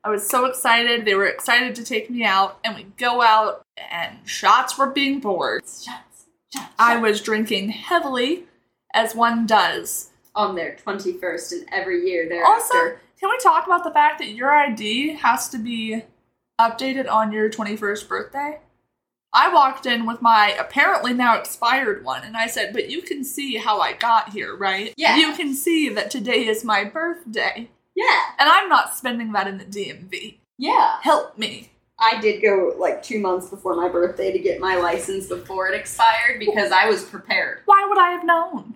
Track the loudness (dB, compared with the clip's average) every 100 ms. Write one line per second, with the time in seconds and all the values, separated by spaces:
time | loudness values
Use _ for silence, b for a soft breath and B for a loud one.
0 | -2 -4 0 0 0 -2 2 2 2 0
1 | 0 2 0 -2 0 0 0 -8 -6 -8
2 | -6 -4 0 2 2 -2 -8 -8 -16 -2
3 | 0 4 6 6 4 -4 _ -20 -12 -8
4 | -10 -12 -12 0 4 4 4 -2 -2 0
5 | -2 -2 -2 -2 -2 -4 -8 -16 -16 -16
6 | _ _ _ _ _ -14 -12 2 4 4
7 | 2 0 -2 -2 0 -2 -4 -8 -2 0
8 | 0 -2 -2 -4 -8 _ _ _ _ -2
9 | -2 2 2 2 2 4 4 -2 -8 -10
10 | -12 _ _ -2 -2 -2 -8 -10 -8 -6
11 | -6 -6 -6 -6 -8 -12 -6 -6 -2 -2
12 | 0 -2 -2 2 4 4 2 0 0 -4
13 | b _ -4 2 4 2 2 0 2 2
14 | 2 0 -10 -4 2 4 2 -2 -4 -2
15 | -2 0 0 0 -4 -8 -8 -6 -4 -6
16 | -8 _ _ _ _ 0 0 2 -4 -4
17 | 0 0 0 0 -2 -2 -6 -4 -4 -6
18 | -6 -8 -6 -8 -8 -10 _ _ _ _
19 | _ _ _ 4 6 6 4 2 -4 -2
20 | -2 0 4 6 4 2 -4 0 2 2
21 | 0 0 2 2 -2 -2 0 2 0 -4
22 | -6 -8 -8 -4 -4 -4 -4 -4 -6 -8
23 | -8 -8 -8 -8 -6 -4 -2 0 0 -2
24 | 2 2 0 -8 -10 -4 -4 -4 -6 0
25 | 4 4 2 0 -4 -2 0 0 0 -2
26 | -4 -6 -2 0 0 -2 0 -2 -2 -4
27 | -6 -6 -10 -4 -4 -6 -16 _ _ -2
28 | 0 0 -2 2 6 6 6 2 2 -4
29 | -6 -4 -4 -2 -4 -8 -12 -8 -8 -10
30 | -12 -12 -12 _ _ -8 0 4 4 2
31 | 2 2 0 -8 -8 -8 -20 _ _ _
32 | 2 4 0 2 2 4 0 0 -2 -2
33 | -6 -4 -2 -2 -4 -8 -4 -2 0 0
34 | 0 0 -2 0 -2 -2 -2 0 0 -2
35 | -4 -8 -6 -10 -8 -4 -4 -4 -8 2
36 | 4 4 0 0 -2 0 2 4 4 2
37 | -4 -16 -4 -2 -2 -6 4 4 6 4
38 | 4 2 2 2 0 -8 -14